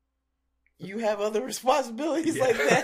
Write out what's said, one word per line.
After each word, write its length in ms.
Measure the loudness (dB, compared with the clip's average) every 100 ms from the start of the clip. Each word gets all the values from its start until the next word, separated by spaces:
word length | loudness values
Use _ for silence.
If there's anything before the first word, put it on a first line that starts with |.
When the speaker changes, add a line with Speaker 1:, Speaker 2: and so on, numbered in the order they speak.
| _ _ _ _ _ _ _ -18
Speaker 1:
you 220 | -12 -4
have 200 | -2 0
other 200 | -2 -2
<laughs> 40 | -4
responsibilities 920 | -2 2 2 0 -4 -2 -2 0 0
like 180 | 2 2
Speaker 2:
Yeah. 240 | 4 2